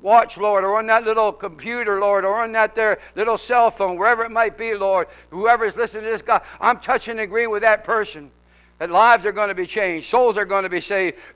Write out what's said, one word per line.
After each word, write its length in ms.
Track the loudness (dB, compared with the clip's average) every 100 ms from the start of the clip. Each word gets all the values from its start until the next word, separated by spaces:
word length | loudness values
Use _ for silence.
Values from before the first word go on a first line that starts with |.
watch, 340 | 4 4 4 -2
Lord, 260 | 0 0
or 140 | 0 0
on 100 | 2
that 160 | 0
little 280 | 2 0 0
computer, 640 | -2 -10 -12 -10 -6 -2 0
Lord, 280 | 0 0 0
or 160 | -2
on 100 | -2
that 220 | 0 0
there 240 | 2 0 0 -6
little 240 | -6 -2 -2
cell 320 | 0 2 2
phone, 260 | 2 -4 0
wherever 260 | 2 2
it 80 | 0
might 280 | 0 -2 -2
be, 160 | -6
Lord, 340 | -4 0 0 -2 -10 -16
whoever's 440 | -2 2 2 0
listening 280 | -4 -6 -6
to 80 | -6
this, 100 | -6
God, 220 | 0 -2 -2 -4
I'm 200 | 0 0
touching 320 | 0 -4 -4
and 80 | -8
agreeing 280 | -4 -2 -2
with 140 | 0
that 220 | 2 2
person. 460 | 0 -2 -4 -10 -20 _ _ _ _ -12
That 120 | -2
lives 380 | 4 6 6 2
are 60 |
gonna 220 | -2 -4
be 120 | -4 -6
changed. 420 | -4 -4 -4 -2
Souls 300 | 2 2 0
are 80 | -2
gonna 240 | -2 -2
be 100 | -4
saved. 380 | -4 -2 -2 -4 -12